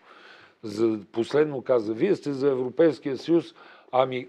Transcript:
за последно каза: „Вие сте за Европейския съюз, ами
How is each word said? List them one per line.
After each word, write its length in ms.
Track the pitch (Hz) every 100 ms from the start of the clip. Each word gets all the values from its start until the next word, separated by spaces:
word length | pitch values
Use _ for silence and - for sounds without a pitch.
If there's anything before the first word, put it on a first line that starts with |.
| _ - - - - _
за 360 | 113 101 113 110 95
последно 500 | 117 113 143 156 135
каза: 320 | 113 123 107
„Вие 220 | 113 190 165
сте 180 | 143
за 140 | 135 143
Европейския 680 | 127 127 - 165 131 143 123
съюз, 380 | - 165 156 - - - _
ами 360 | 127 131 127